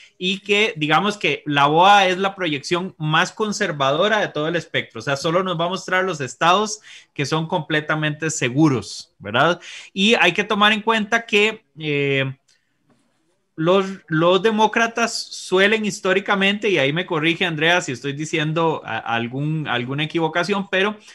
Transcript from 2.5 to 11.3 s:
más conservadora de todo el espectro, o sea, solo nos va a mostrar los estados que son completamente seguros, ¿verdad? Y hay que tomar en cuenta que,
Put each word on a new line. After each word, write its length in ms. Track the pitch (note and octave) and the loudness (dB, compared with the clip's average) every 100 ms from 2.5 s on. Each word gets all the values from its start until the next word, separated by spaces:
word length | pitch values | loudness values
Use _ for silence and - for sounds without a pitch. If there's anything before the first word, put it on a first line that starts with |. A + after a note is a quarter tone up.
| C#3+ - F3 F#3 - | -4 -2 -2 -2 -6
más 340 | D#3 D#3 F3 | 0 2 0
conservadora 880 | - G#3+ G3+ G3 D3 C3+ D3+ G3+ G#3+ | -2 -4 -2 -4 0 0 2 2 0
de 80 | D#3+ | -2
todo 180 | D3 D3+ | -2 -4
el 80 | E3+ | -4
espectro, 440 | D#3+ C3+ - A2+ | -4 -6 -6 -8
o 40 | |
sea, 140 | A#2+ C#3 | -4 -4
solo 260 | E3+ F3 | 0 0
nos 160 | F#3 E3 | 0 -2
va 60 | E3+ | -4
a 40 | |
mostrar 340 | F#3 - F#3 | -4 -2 -2
los 160 | F#3 D#3+ | 0 -4
estados 600 | B2+ - E3 F#3+ G#3+ - - - - | -8 0 4 4 2 -6 -14 -20 -12
que 140 | - C3+ | -6 -2
son 200 | D#3+ E3 | -2 -2
completamente 840 | F#3 D3+ D#3 D3+ D#3 D3+ D3+ D#3+ | -4 -2 -2 -2 -2 -4 -4 -6
seguros, 800 | - B2+ C3 D#3 B2 F#2+ - - _ | -2 -2 2 2 2 -4 -12 -16 _
¿verdad? 420 | G2 A#2 D#3 F3 - - - | -2 2 2 0 -6 -18 -10
Y 220 | F#3+ G3+ A#3 | 0 2 4
hay 160 | F3+ | 4
que 120 | F3 | 2
tomar 300 | G3+ G#3 G#3 | -2 2 2
en 80 | A3 | 2
cuenta 460 | G#3+ A3+ G#3+ A#3 | 0 0 0 -2
que, 360 | - | 0